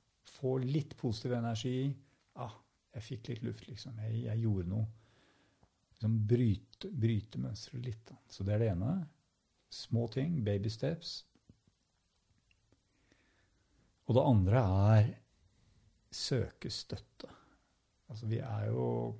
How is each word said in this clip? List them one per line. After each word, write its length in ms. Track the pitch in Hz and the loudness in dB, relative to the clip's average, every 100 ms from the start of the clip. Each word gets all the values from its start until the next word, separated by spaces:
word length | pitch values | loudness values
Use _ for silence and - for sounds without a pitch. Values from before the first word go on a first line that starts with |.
| _ _ - | _ _ -20
Få 300 | - 131 131 | -6 -2 0
litt 380 | 127 147 143 - | 0 -2 -4 -4
positiv 380 | 123 110 131 123 | -4 -2 -2 -2
energi. 560 | 117 113 127 127 135 139 - _ _ - | -2 -2 -2 -2 -2 -4 -10 _ _ -12
Ah, 200 | - - _ _ _ | -12 -12 _ _ _
jeg 80 | - | -14
fikk 260 | 107 107 - | -10 -12 -8
litt 160 | 117 | -8
luft, 240 | 117 110 - | -6 -8 -12
liksom. 320 | 104 - 113 | -14 -12 -8
Jeg, 240 | 110 113 | -4 -4
jeg 160 | 120 110 | -2 0
gjorde 240 | 113 98 87 | 0 0 0
noe. 200 | 107 110 - _ _ _ _ _ _ _ _ _ | -2 -2 -6 _ _ _ _ _ _ _ _ _
Liksom 280 | _ 110 113 | _ 0 0
bryte, 680 | 104 120 120 98 - - 190 | 4 4 4 2 -2 -14 -10
bryte 480 | 175 113 110 - - | 0 2 2 -2 -6
mønstret 460 | 127 107 - 127 123 | -6 -8 -10 -10 -8
litt, 160 | 110 | -10
da. 120 | - - | -14 -20
Så 180 | _ - | _ -6
det 140 | 95 104 | 0 2
er 80 | |
det 80 | 113 | 2
ene. 240 | 87 104 190 160 _ _ _ _ _ _ | 2 0 -2 -4 _ _ _ _ _ _
Små 360 | - - 117 113 | -16 -2 -2 0
ting, 300 | 131 147 165 | -2 -2 0
baby 260 | 101 101 107 | 0 0 0
steps. 520 | - 139 170 - - - _ _ - _ _ _ _ _ _ _ _ _ _ _ _ _ _ _ _ _ _ _ _ _ _ _ _ - | -2 -4 -4 -8 -12 -14 _ _ -20 _ _ _ _ _ _ _ _ _ _ _ _ _ _ _ _ _ _ _ _ _ _ _ _ 2
Og 100 | 120 | 4
det 80 | 151 | 6
andre 380 | 117 92 120 104 95 101 | 6 6 6 6 6 8
er 240 | 110 113 208 _ _ _ _ _ _ _ _ _ | 8 6 2 _ _ _ _ _ _ _ _ _
søke 580 | - - 131 87 - - | -8 -2 0 0 -4 -8
støtte. 600 | - - - - _ - - _ _ _ _ _ _ _ | -8 -8 -12 -12 _ -20 -20 _ _ _ _ _ _ _
Altså, 180 | 113 117 | -8 -4
vi 160 | 113 | -2
er 240 | 139 107 107 | -2 -4 -2
jo, 240 | 120 123 117 117 113 | 0 0 0 -4 -8